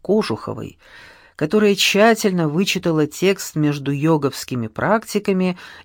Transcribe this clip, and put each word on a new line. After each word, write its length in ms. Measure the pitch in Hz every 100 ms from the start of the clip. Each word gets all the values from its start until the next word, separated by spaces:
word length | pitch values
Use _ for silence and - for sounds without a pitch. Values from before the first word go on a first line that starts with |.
Кожуховой, 760 | - 214 - - - 113 - - - - - - _ -
которая 380 | 156 214 208
тщательно 760 | 196 - 196 226 220 202 180 156
вычитала 580 | 160 196 185 175 156 151
текст 480 | - 185 190 - 156
между 360 | 147 143 135
йоговскими 760 | 143 156 156 139 - - 123 110
практиками 920 | - 147 220 - 208 208 185 185 180 - -